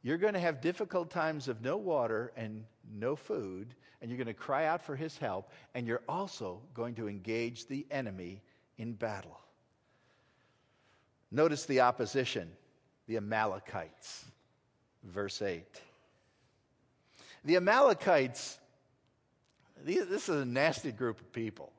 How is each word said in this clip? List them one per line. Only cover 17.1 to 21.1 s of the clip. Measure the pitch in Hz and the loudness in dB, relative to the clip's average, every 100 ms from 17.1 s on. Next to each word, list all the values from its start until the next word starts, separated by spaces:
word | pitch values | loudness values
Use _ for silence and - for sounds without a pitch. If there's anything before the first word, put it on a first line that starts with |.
| - - - | -20 -20 -12
The | 139 180 | 4 4
Amalekites, | 180 240 277 202 202 160 131 120 - - _ _ _ _ _ _ _ _ _ _ _ - | 6 8 8 6 6 6 6 -2 -10 -12 _ _ _ _ _ _ _ _ _ _ _ -12
these, | 139 202 185 | -2 0 0
this | 196 - | -2 0
is | 151 | 0
a | |
nasty | 127 123 156 - 147 | 2 4 4 2 -6
group | 110 123 | -2 -2